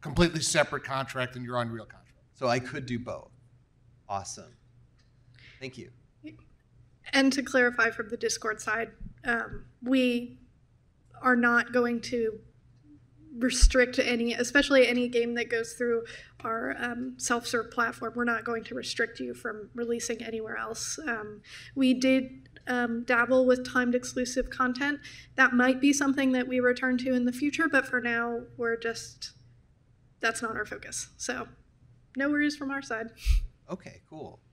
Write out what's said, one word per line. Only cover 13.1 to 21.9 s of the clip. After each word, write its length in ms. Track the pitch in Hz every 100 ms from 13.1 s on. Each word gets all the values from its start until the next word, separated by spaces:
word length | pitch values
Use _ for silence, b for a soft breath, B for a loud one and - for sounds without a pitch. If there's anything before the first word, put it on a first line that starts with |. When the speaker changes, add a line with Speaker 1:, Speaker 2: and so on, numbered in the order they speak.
| _ - 262
Speaker 3:
restrict 600 | 247 247 - 262 247 254
any, 320 | 240 240 233
especially 520 | 240 247 285 277 269 240
any 200 | 247 247
game 260 | 247 233
that 140 | 240 233
goes 260 | 233 233
through 300 | - 240 233 233 B B _
our, 340 | 233 226 - -
um, 360 | 240 240 254 247
self-serve 540 | - 240 240 240 226
platform. 420 | - 233 240 233 233
We're 80 |
not 200 | 240 226
going 200 | 214 233
to 100 | 220
restrict 460 | 247 - - 226 -
you 140 | 254
from 360 | 240 240 214 202
releasing 460 | 233 233 233 226 226
anywhere 340 | 226 226 220 226
else. 420 | 220 226 - - 311
Um, 340 | 226 214 214 B B B -
we 180 | 262